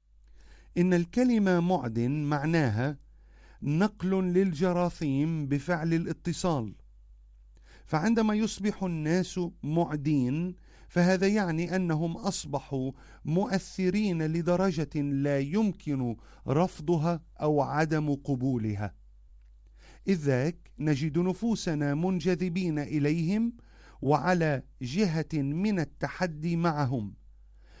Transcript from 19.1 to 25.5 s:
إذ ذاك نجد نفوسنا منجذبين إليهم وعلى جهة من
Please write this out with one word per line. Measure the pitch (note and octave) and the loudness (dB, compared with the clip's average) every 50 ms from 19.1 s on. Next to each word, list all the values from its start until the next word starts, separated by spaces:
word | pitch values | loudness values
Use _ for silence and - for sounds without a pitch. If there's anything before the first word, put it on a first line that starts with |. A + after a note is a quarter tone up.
| - - - - - - - - - - - - - - - - - - - F#3 | -20 -20 -20 -20 -20 -20 -20 -20 -20 -20 -20 -20 -20 -20 -20 -20 -20 -6 -2 0
إذ | G3 | 0
ذاك | E3 D3 C#3 C3 B2 C3+ E3+ E3+ - - - - - | 2 2 2 2 2 2 0 -4 -6 -12 -18 -10 -2
نجد | D3+ D#3 D3 B2+ D#3 D#3+ C#3 E3+ | 0 0 2 2 0 0 0 0
نفوسنا | F3+ F#3 F3+ - A3+ A#3 G#3+ - - F3+ D#3 D3 D3 C#3+ C#3+ | 0 0 0 0 0 -2 0 0 -2 -2 -2 0 0 0 0
منجذبين | D#3 F3 F#3+ F#3 F3 C#3 F#3 F3+ C#3+ F#3 F3+ E3 G3 F#3 E3+ D3+ D3 | 0 0 0 -2 0 0 0 0 0 -2 -2 -2 -2 -2 -2 -2 -2
إليهم | C#3+ - D3+ D3 C#3 D3 D#3+ E3+ D#3+ E3 G#3 A3 A#3 A#3 - - - - - - - - - - | -4 -2 -2 0 2 2 2 0 0 0 0 0 0 -2 -4 -8 -14 -20 -20 -20 -20 -20 -12 -4
وعلى | B2+ C3 D3 C#3 D3+ F3+ F#3 E3+ D#3+ D#3 C#3+ B2+ - - - - | 0 2 2 2 2 2 2 2 2 2 0 -2 -4 -10 -14 -12
جهة | C3 A#2+ C#3 G3+ G#3+ F3 D#3 D#3+ D3+ - E3 | -10 -4 0 0 0 2 0 -2 -4 -2 -2
من | D3 C#3 C#3 | -2 -2 -2